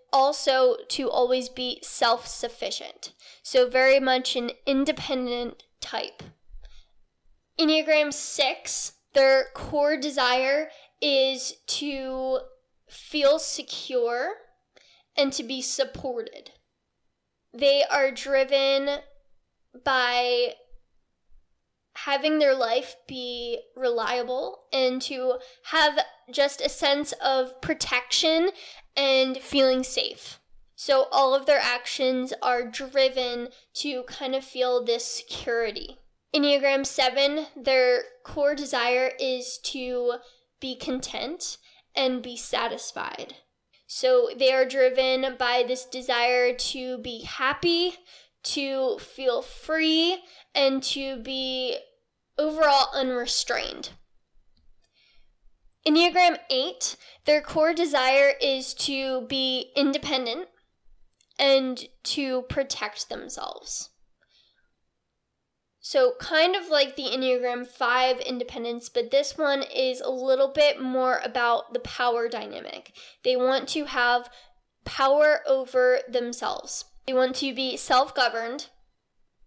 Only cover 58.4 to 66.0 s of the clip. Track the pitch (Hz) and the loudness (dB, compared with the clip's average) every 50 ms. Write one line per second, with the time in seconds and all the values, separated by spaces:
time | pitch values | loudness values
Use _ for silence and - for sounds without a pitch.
58.4 | - 277 269 262 262 - - - - 294 277 269 269 262 262 254 226 220 277 269 | 0 0 0 -2 -2 -4 -4 -4 -4 -4 -2 -2 -2 -2 -2 -4 -4 -4 -2 -2
59.4 | 262 262 254 254 - - - 277 269 269 277 285 - 302 285 262 247 226 233 330 | 0 0 -2 -4 -4 -4 -2 0 2 2 0 -2 -2 -2 -2 -2 -2 -4 -6 -8
60.4 | 370 - _ _ _ _ _ _ _ - - - _ _ _ _ _ _ _ - | -10 -12 _ _ _ _ _ _ _ -20 -20 -20 _ _ _ _ _ _ _ 0
61.4 | 277 277 269 269 262 254 254 - - - _ _ - - - 302 277 262 254 254 | 2 4 4 4 2 0 -6 -8 -10 -16 _ _ -8 -6 -4 -2 -2 -2 -2 -4
62.4 | 247 254 - 285 269 269 - - 214 208 - - - - 233 - - - - - | -4 -4 -4 -4 -2 -4 -4 -6 -8 -8 -8 -8 -12 -10 -12 -12 -12 -12 -12 -10
63.4 | - - - - - - - - - - _ _ _ _ _ _ _ _ _ _ | -10 -10 -10 -12 -12 -12 -10 -10 -12 -14 _ _ _ _ _ _ _ _ _ _
64.4 | _ _ _ _ _ _ _ _ _ _ _ _ _ _ _ _ _ _ _ _ | _ _ _ _ _ _ _ _ _ _ _ _ _ _ _ _ _ _ _ _
65.4 | _ _ _ _ _ _ _ _ - - - 269 | _ _ _ _ _ _ _ _ -6 -2 2 4